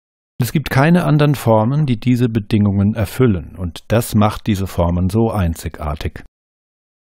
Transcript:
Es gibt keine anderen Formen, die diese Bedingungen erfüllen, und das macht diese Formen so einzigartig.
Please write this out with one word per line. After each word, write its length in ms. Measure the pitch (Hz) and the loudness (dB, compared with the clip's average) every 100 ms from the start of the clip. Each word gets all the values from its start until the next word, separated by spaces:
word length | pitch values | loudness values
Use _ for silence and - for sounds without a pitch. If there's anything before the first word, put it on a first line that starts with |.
| _ _ _ - | _ _ _ -6
Es 120 | 120 | -4
gibt 180 | 160 131 | -2 -2
keine 340 | 123 151 180 | 2 4 4
anderen 300 | 151 147 147 | 2 2 2
Formen, 500 | 139 117 110 110 147 | 2 2 2 2 0
die 160 | 147 117 | -2 -2
diese 300 | 123 123 123 | 0 0 0
Bedingungen 640 | 113 101 110 101 98 101 | -2 0 2 2 2 2
erfüllen, 600 | 110 104 - 127 92 - - | 0 -2 2 2 2 -4 -10
und 260 | 90 - - | -10 -8 -2
das 260 | 107 - | -2 0
macht 320 | 110 107 - - | 2 2 0 -4
diese 200 | 95 95 | -2 -2
Formen 440 | - 87 87 90 | 0 0 0 0
so 200 | 107 113 | 0 0
einzigartig. 960 | 110 87 82 80 - 78 78 82 - - _ _ _ _ _ _ _ | 0 -2 -4 -8 -8 -8 -6 -8 -10 -18 _ _ _ _ _ _ _